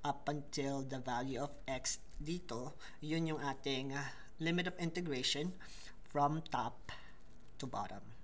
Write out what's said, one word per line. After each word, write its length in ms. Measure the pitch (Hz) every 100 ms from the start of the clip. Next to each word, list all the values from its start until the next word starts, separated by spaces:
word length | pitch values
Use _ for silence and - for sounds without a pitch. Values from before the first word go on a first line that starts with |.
up 240 | 147 - -
until 560 | 147 143 - 139 139
the 160 | 135 131
value 400 | 123 120 135 123
of 120 | 139 - -
x 320 | 127 - - - -
dito, 560 | 147 175 - 117 147 - - -
yun 280 | 151 165 165
yung 120 | 156
ating, 520 | 139 135 139 131 135
uh, 160 | 135 135 - - -
limit 240 | 160 175 180
of 120 | -
integration 760 | 170 170 175 131 127 143 170 - - - - - -
from 320 | 147 143 156 156
top 440 | 123 113 - - - - - - - - -
to 80 | 131
bottom. 360 | 104 101 101 - 110